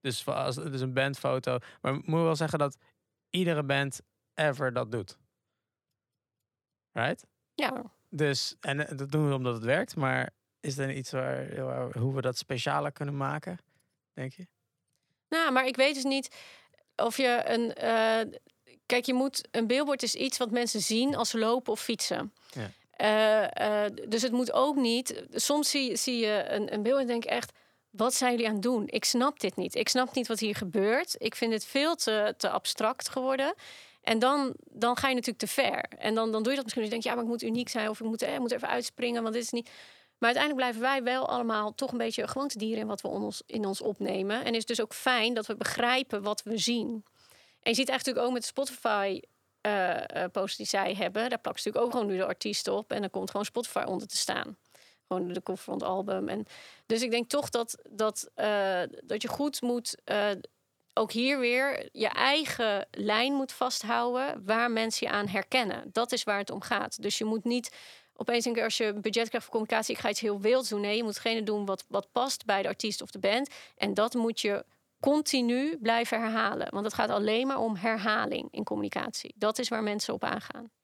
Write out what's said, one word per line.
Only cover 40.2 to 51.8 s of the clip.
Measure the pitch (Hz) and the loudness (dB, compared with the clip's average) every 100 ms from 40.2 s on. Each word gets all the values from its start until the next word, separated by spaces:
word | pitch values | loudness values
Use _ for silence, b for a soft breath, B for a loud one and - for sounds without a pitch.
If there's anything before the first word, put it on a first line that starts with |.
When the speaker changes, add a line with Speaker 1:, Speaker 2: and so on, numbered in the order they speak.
| 233 247 | 2 4
Speaker 2:
uiteindelijk | 294 269 254 226 | 2 2 0 0
blijven | 247 269 | 0 2
wij | 240 | 2
wel | 254 - | 0 0
allemaal | 247 233 214 214 - | 0 0 0 -2 -4
toch | 262 | -4
een | 247 | -2
beetje | 233 220 214 | -2 -2 -4
gewoontedieren | 262 285 220 220 220 | -2 -4 -2 -2 -2
in | 214 | -4
wat | 202 | -4
we | 208 | -4
on-, | 208 | -4
ons, | 208 - - | -4 -6 -6
in | 220 202 | -2 -2
ons | 190 | -2
opnemen. | - 202 202 196 196 220 - | -2 -2 -2 0 0 0 0
En | |
is | 226 | -2
het | 220 | 0
dus | 233 | -2
ook | 220 | -2
fijn | - - 247 220 | 0 2 4 4
dat | 233 214 | 0 -4
we | 208 | -4
begrijpen | 202 - 240 254 269 208 | -2 2 4 2 2 -2
wat | 202 214 | -2 -4
we | 208 220 | -2 -2
zien. | 233 240 220 226 - b b b b b | 2 0 -2 -6 -10 b b b b b
En | - | 0
je | |
ziet | 233 262 | 2 2
eigenlijk | 262 - 233 | 0 0 2
ook | 240 | 2
met | 254 | 0
de | - | -2
Spotify, | - 269 254 240 208 196 185 - _ _ _ | -4 -4 -2 0 2 0 -2 -8 _ _ _
eh, | 214 208 180 170 - - | 0 2 2 0 -2 -4
eh, | 180 | -2
post | 196 196 - | -2 -4 -4
die | 208 | -2
zij | 196 190 | 0 0
hebben, | 196 180 202 240 | 0 -2 0 -2
daar | 240 | -2
plakken | - - | -4 -4
ze | - | -2
natuurlijk | 214 | 2